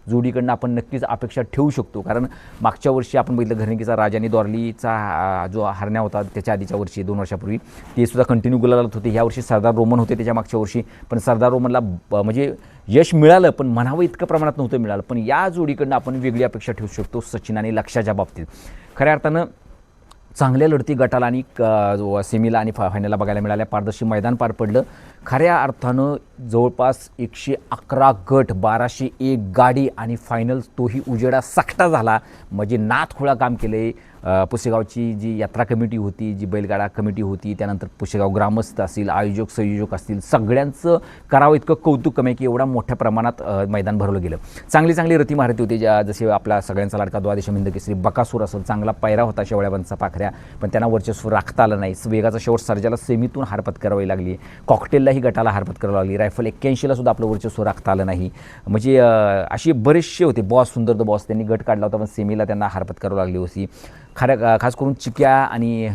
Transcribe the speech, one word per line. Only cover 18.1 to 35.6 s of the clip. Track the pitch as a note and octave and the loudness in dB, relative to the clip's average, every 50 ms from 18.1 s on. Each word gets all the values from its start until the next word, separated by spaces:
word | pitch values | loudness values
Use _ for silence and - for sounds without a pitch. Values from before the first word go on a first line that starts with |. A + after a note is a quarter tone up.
| G2+ | -2
बाबतीत. | G2+ F#2 - - - E2 - - - - - - - - - - | -2 -4 -6 -8 -14 -14 -14 -16 -18 -20 -20 -20 -20 -20 -10 -2
खऱ्या | - C#3 D3+ D3+ | 0 2 2 2
अर्थानं | - - D#3 D#3 E3 E3+ - - _ _ - - - _ _ _ _ _ - - - - - - - | 2 0 -2 -2 -2 -2 -4 -8 _ _ -20 -20 -20 _ _ _ _ _ -20 -20 -20 -20 -8 -2 0
चांगल्या | C#3 C3 B2+ C3 D3+ | 2 2 4 4 4
लढती | D#3+ D#3 C3+ A2+ - D3 | 4 4 2 0 0 0
गटाला | A#2+ C3 A#2 - B2 B2 | 2 2 2 2 2 0
आणि | A#2+ B2 B2+ | 0 0 -2
क-, | B2+ - - - A#2 A2 A2 G#2+ G#2 G2+ G#2 | -6 -6 -2 0 2 4 4 4 4 2 0
जो | G2+ G#2 G2+ G2+ G2+ | 0 0 0 -2 -2
सेमीला | F#2+ - - A2 A2+ A#2 A2+ A2+ | -2 0 0 2 2 2 2 2
आणि | G#2+ A2 | 0 -2
फा-, | G#2 - G2+ F#2 | -2 -2 -2 -2
फायनलला | F#2+ G#2 G2+ G#2 G#2 | -2 -2 -2 0 0
बघायला | G2 G#2 G2+ G2+ G#2 | 0 0 -2 -2 -2
मिळाल्या. | G#2 G#2 G#2 G#2+ A2 | -2 -2 -2 -2 -2
पारदर्शी | - - G#2 G2+ G#2+ G#2 - A#2 | -2 -4 -4 -4 -4 -4 -4 -2
मैदान | A2+ A2 G#2 G2 A#2+ B2 | -2 0 0 0 0 0
पार | A2+ B2+ A2+ | 0 -2 -2
पडलं. | A2 - A2+ G#2 G#2+ B2+ C#3+ - - - - - - - - | -2 -2 -2 2 2 2 0 -2 -6 -20 -20 -20 -20 -16 -8
खऱ्या | - C3 C3 D#3+ F3 E3+ D3+ C3 | -4 0 2 4 4 4 2 0
अर्थानं | C3+ - - C3 B2 B2 C3 C3+ D3 D3 - - _ _ - B2+ A2+ | -2 -2 -4 -2 -2 0 0 0 -2 -2 -6 -10 _ _ -16 -6 0
जवळपास | A2 A#2 A#2+ B2 A#2+ - B2 C3 C3 - - - - - | 2 2 2 2 2 2 0 0 0 -2 -6 -16 -10 -8
एकशे | A#2+ A2+ - - - C3+ C#3 - - - | -8 -8 -10 -8 -6 -4 -4 -4 -6 -8
अकरा | B2 - - - C3+ C3 C3+ C3+ A#2+ G2 - - | -10 -10 -6 -4 2 4 4 4 4 2 0 2
गट, | C3+ C3+ B2 - | 4 4 4 2
बाराशे | G#2 F#2 F#2+ A2 A2 A2+ A#2+ A#2+ - - C3 B2 - - | 0 -2 0 0 0 0 -2 -2 -4 -6 -8 -8 -6 -4
एक | C3 C3 C3+ A#2 G#2 F#2+ F2+ | -2 -2 0 -2 -2 0 4
गाडी | B2+ B2 B2 B2 C#3 C#3 B2+ - | 4 4 6 4 2 0 -2 -2
आणि | - A2+ A2+ A#2+ | -6 -6 -6 -6
फायनल | A2+ - - A#2+ A#2 A2+ A#2+ B2+ C3 | -8 -6 -4 -4 -2 -2 -2 -2 -4
तोही | A2+ - - - B2 A#2 G#2 C3+ - - | -6 -8 -6 -4 -2 -2 -2 -4 -4 -4
उजेडा | B2 A2 B2 B2+ B2+ C3 | -2 0 0 2 2 0
सकटा | - - - - - - - - F#3 | 0 -2 -2 -2 -2 0 0 0 2
झाला. | E3+ D#3+ B2+ A2+ A2+ A2 G#2+ - - - - - - | 2 2 2 2 2 0 0 -2 -6 -20 -20 -16 -8
म्हणजे | G2 G2+ G#2+ G2+ A#2+ | -6 -4 -2 0 0
नाथखोळा | A2 G#2+ G#2+ A#2+ C#3 D#3+ - - - C#3 C#3 C3+ | 0 0 0 0 0 -2 -4 -6 -2 0 0 0
काम | A2 B2+ B2 B2 | 2 0 -2 -2
केलंय. | - - G#2+ A2 A2 A2+ A#2 A#2 - - - - - - | -2 -4 -2 -2 -2 -2 -4 -6 -8 -14 -20 -16 -8 -2
अ, | F#2 F#2+ F#2+ F#2+ | 0 2 2 2
पुसेगावची | F#2 A#2+ A#2 - A#2+ A2+ A2+ A2 - - A#2+ A#2 A#2 A2 | 0 -2 -4 -2 0 0 0 -2 -2 -4 -4 -4 -4 -4
जी | G#2 G#2+ A2+ A2 | -4 -4 -4 -4
यात्रा | G#2+ G#2+ F#2+ - - | -4 -4 -4 -2 -2